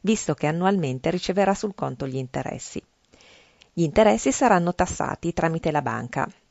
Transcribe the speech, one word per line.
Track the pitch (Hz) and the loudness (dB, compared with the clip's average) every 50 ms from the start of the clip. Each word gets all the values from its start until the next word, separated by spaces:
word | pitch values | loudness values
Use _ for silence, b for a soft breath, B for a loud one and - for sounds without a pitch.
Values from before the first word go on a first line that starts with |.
visto | - 190 226 - - - 151 | 2 0 0 0 0 -4 -2
che | - - | 0 0
annualmente | 147 156 170 180 190 202 196 160 135 127 131 - 165 | -2 0 2 2 2 2 2 0 -2 -4 -2 -2 -2
riceverà | 165 180 - - 185 196 196 190 196 | -2 -2 -2 -2 0 2 2 2 2
sul | - - 208 190 | 0 -2 -8 -6
conto | - 143 139 131 127 139 | -6 -6 -6 -6 -6 -8
gli | 135 131 | -6 -6
interessi. | 135 131 127 - 135 135 - - - - - - - _ _ _ _ _ _ b b b b b b b b b b b b | -6 -8 -6 -8 -8 -6 -6 -8 -10 -12 -10 -12 -12 _ _ _ _ _ _ b b b b b b b b b b b b
Gli | b - 170 | b -2 -2
interessi | 151 147 214 220 208 214 226 - 269 | 2 4 6 6 6 6 4 2 0
saranno | 262 - 277 240 208 180 170 175 180 | 0 2 4 4 4 4 4 0 0
tassati | - 180 - - - - - 147 - - 165 170 | 0 -2 -2 -2 -6 -4 -6 -6 -4 -4 -4 -2
tramite | - 165 165 165 165 - 165 | 0 0 0 0 0 -2 0
la | 151 147 135 | 0 0 0
banca | 127 113 117 120 120 - 139 139 160 - _ _ _ | 0 -4 -4 -6 -6 -4 -4 -4 -4 -6 _ _ _